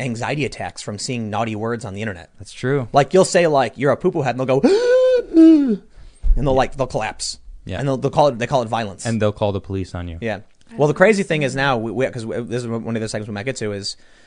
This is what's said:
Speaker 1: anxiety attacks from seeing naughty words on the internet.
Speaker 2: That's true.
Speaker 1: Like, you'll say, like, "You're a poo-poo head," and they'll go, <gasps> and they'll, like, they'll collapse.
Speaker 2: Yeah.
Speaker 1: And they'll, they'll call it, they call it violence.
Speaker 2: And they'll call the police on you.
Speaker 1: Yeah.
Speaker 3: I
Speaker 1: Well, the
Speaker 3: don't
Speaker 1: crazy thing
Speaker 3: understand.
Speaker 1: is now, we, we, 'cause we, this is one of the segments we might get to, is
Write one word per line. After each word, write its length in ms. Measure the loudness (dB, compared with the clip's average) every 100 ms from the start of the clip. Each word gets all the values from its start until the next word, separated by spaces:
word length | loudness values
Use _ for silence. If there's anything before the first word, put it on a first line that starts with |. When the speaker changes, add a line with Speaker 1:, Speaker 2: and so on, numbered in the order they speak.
Speaker 1:
anxiety 440 | -8 -6 -4 -4
attacks 380 | -4 -6 -12 -10
from 160 | -12 -10
seeing 320 | -8 -6 -4
naughty 240 | -4 -4
words 300 | -4 -4 -6
on 100 | -8
the 60 | -8
internet. 280 | -8 -8 -14 -20
Speaker 2:
That's 140 | -20
true. 360 | -6 -2 -2 2
Speaker 1:
Like, 220 | 2 4
you'll 100 | 4 4
say, 200 | 4 4
like, 280 | 4 2 0
"You're 160 | 0
a 40 | 2
poo-poo 260 | 0 0
head," 80 | -2 -2
and 40 | 0
they'll 100 | 4
go, 80 | 4
<gasps> 640 | 4 4 4 4 2 2
and 480 | 6 6 6 2 -2 -6 -20 -20 0 2
they'll, 200 | 4 4
like, 200 | 2 2 -2
they'll 100 | -4
collapse. 500 | -2 -4 -6 -10 -10 -16 -16
Speaker 2:
Yeah. 140 | -8 -4
Speaker 1:
And 80 | -2
they'll, 100 | -2
they'll 120 | 0
call 180 | 2 2
it, 100 | 2
they 80 | -2
call 140 | -2
it 60 | -2
violence. 380 | -4 -4 -6 -4
Speaker 2:
And 160 | 0
they'll 80 | 0
call 220 | 0 -2
the 80 | -2
police 340 | -4 -6 -6
on 140 | -8 -10
you. 100 | -8
Speaker 1:
Yeah. 200 | -8 -8 -12 _ -10
Speaker 3:
I 40 | 0
Speaker 1:
Well, 120 | 0
the 60 |
Speaker 3:
don't 40 | 6
Speaker 1:
crazy 240 | 6 6
thing 220 | 0 -2
Speaker 3:
understand. 0 |
Speaker 1:
is 100 | -2 0
now, 200 | 0 0
we, 120 | -2
we, 140 | -2 -2
'cause 160 | -4 -6
we, 140 | -6
this 220 | -4 -6
is 40 | -4
one 300 | -6 -4 -6
of 60 |
the 60 | -4
segments 200 | -8 -8
we 60 |
might 100 | -8
get 120 | -8 -6
to, 160 | -6
is 240 | -6 -6 -10 -14 -20